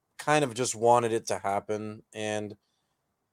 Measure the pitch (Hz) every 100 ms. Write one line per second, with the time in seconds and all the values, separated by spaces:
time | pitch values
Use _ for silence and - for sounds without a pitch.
0 | _ - - 151 135 113 120 110 117 120
1 | 117 113 - 98 101 101 104 107 107 107
2 | - 107 107 107 104 104 _ _ _ _
3 | _ _ _